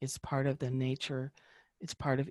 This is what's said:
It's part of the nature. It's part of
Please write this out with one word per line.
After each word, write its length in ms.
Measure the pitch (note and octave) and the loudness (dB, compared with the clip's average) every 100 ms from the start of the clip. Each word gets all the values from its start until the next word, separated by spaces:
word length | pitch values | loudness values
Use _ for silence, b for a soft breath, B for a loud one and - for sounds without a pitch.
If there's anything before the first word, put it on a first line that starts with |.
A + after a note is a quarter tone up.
It's 160 | C3 - | -6 -6
part 280 | - C#3 C3+ | -2 2 2
of 120 | C#3 | 2
the 120 | B2+ | 0
nature. 640 | C3 B2+ C3 - C3 C3+ b b b b _ | 2 2 0 -2 -2 -4 b b b b _
It's 140 | F3 | -10
part 260 | - D3 C3+ | -4 2 2
of 80 | C#3+ | 2